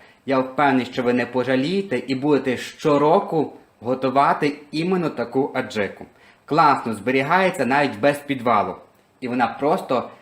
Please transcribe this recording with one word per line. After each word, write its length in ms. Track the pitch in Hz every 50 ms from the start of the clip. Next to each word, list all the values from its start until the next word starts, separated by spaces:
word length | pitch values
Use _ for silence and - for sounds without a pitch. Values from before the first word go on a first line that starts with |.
| - - _ _ -
я 120 | 135 135 131
впевнений, 460 | 127 - - - 143 135 131 127 120
що 180 | - - 131 120
ви 100 | 123 123
не 120 | 123 120
пожалієте 760 | - 131 127 120 131 131 131 135 160 190 196 196 196 127 120 -
і 80 | 135 135
будете 420 | 127 139 151 147 131 - 135 120
щороку 960 | 113 - - - - - 156 147 139 147 156 170 165 - - 170 156 135 - - - - _ _ -
готувати 720 | 107 120 131 131 135 131 123 139 143 165 180 - 151 143 - - - -
іменно 380 | 147 156 165 185 190 180 165 139
таку 420 | - 120 117 - - 135 139 - -
аджику. 520 | 131 113 107 - 107 98 92 - - - - _ _ - - - _ _
Класно 480 | - 143 165 156 143 131 - - 120 107
зберігається 720 | 101 98 123 127 135 139 147 175 190 190 180 - - 127
навіть 340 | 117 135 147 147 127 107 101
без 200 | 143 143 143 -
підвалу. 560 | - - 139 127 113 123 113 101 92 92 87 - - - _ _ _ _ _ _
І 80 | 127
вона 200 | 117 123 127 120
просто 640 | 110 - - 139 151 147 - - - 131 117 - - - -